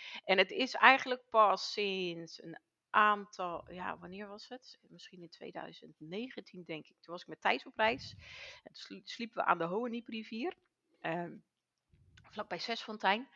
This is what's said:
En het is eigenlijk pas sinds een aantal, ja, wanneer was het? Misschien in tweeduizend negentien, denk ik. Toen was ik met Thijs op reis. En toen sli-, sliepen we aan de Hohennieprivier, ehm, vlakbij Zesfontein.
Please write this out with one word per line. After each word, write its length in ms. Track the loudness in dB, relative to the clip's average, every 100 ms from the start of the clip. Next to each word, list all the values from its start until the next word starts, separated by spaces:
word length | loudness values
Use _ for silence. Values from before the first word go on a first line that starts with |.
| -14 -8
En 140 | 2 4
het 120 | 4
is 240 | 2 -2
eigenlijk 480 | 6 8 8 4 -4 _
pas 420 | 6 6 4 -2
sinds 720 | -2 -2 0 -2 -4 -10 -14
een 160 | -14 -16 _ _ _
aantal, 840 | 4 6 4 -2 -8 -6 -6 -10
ja, 260 | -8 -8 -8
wanneer 300 | -10 -12 -12
was 200 | -14 -14
het? 300 | -16 -16 -20 _
Misschien 340 | -20 -20 -18
in 80 | -18
tweeduizend 640 | -14 -12 -10 -12 -14 -20 -18
negentien, 680 | -12 -10 -10 -12 -16 -16
denk 220 | -12 -12 -12
ik. 100 | _
Toen 120 | -14
was 100 | -14
ik 60 | -14
met 120 | -2
Thijs 260 | 0 0 -2
op 100 | 0
reis. 380 | 0 0 -8 -16 -18 -16 -16 -16
En 100 | -20
toen 100 | -18
sli-, 180 | -16 -16
sliepen 320 | -14 -8 -6 -2
we 60 | 2
aan 100 | 2
de 60 |
Hohennieprivier, 880 | 2 0 -2 -6 -8 -10 -8 -6 -6 -8 _ _ _ _
ehm, 360 | -4 -4 -4 -10 _ _ _ _ _ _ _ -20 -14
vlakbij 280 | -12 -8 -6
Zesfontein. 720 | -6 -6 -8 0 2 2 -2